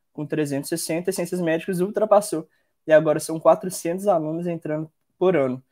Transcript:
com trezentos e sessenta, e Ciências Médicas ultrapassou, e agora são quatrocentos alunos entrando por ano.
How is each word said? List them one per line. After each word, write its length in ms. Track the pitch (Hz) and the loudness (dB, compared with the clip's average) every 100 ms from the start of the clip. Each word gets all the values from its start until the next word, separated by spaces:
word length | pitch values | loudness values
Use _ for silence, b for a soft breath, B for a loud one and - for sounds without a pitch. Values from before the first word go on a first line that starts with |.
| _ | _
com 140 | - 151 | -12 -6
trezentos 440 | 151 143 139 139 | -4 -4 -4 -6
e 40 | 165 | -6
sessenta, 340 | - 165 180 | -4 -4 -4
e 20 | |
Ciências 280 | 190 175 180 | -4 -4 -4
Médicas 400 | 165 160 185 175 | -2 -2 -2 -2
ultrapassou, 640 | 190 - - 208 - 156 156 _ _ _ - | -2 0 4 4 4 -4 -8 _ _ _ 4
e 60 | |
agora 280 | 156 156 151 | 6 6 0
são 180 | - 160 | -2 2
quatrocentos 720 | 160 170 185 - 170 185 202 | 4 4 0 -6 -6 -2 0
alunos 400 | 170 156 165 175 | 0 0 -4 -6
entrando 420 | 165 160 151 156 _ _ - | -6 -6 -6 -8 _ _ -2
por 200 | 185 165 | 2 2
ano. 260 | 131 127 - | 0 -4 -12